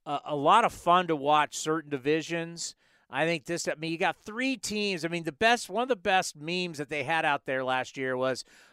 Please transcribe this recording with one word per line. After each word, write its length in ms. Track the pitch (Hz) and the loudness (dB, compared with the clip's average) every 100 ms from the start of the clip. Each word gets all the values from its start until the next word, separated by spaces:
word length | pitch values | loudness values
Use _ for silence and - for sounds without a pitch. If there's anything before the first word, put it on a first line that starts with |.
| - | -8
a, 140 | 143 - | -6 -4
a 100 | 147 | 0
lot 300 | 147 208 220 | 6 6 6
of 80 | |
fun 340 | - 175 180 175 | 2 4 4 4
to 80 | 156 | 0
watch 400 | 139 151 147 - | 4 4 2 -2
certain 340 | 156 160 147 | -4 -4 -4
divisions. 880 | 143 127 160 151 170 165 170 - - _ _ _ | -2 2 0 0 -6 -6 -10 -12 -14 _ _ _
I 160 | 127 160 | -2 0
think 200 | 165 - | 0 -2
this, 220 | 170 180 | -4 -4
I 80 | 151 | -4
mean, 160 | 160 | -6
you 60 | 160 | -2
got 200 | 175 - | -2 -2
three 380 | - 214 262 247 | -8 -4 -4 -2
teams. 480 | - 214 208 180 | -4 -4 -2 -2
I 60 | 165 | -4
mean, 140 | 170 | -4
the 100 | 160 | -6
best, 360 | 135 226 240 - | 0 2 2 0
one 140 | 196 | -4
of 60 | 254 | -2
the 80 | 220 | -2
best 400 | 202 185 170 151 | 0 0 0 -6
memes 400 | 151 180 180 147 | -6 -4 -4 -6
that 120 | 143 | -6
they 140 | 147 | -4
had 220 | 131 165 156 | -2 0 0
out 200 | 143 - | 0 -2
there 180 | 131 | -2
last 340 | 127 127 123 - | 0 -2 -2 -4
year 180 | 131 127 | -4 0
was 300 | 131 123 - - - | 0 -2 -8 -20 -18